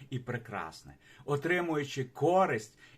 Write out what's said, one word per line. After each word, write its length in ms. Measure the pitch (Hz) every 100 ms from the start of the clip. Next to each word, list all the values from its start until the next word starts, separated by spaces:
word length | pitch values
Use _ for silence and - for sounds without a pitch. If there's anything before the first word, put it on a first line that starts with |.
| 139
і 80 | 127
прекрасне, 760 | 123 117 - 101 80 - 69 69 - -
отримуючи 800 | - 143 160 180 170 151 139 139
користь 760 | 127 - 151 185 185 113 - - -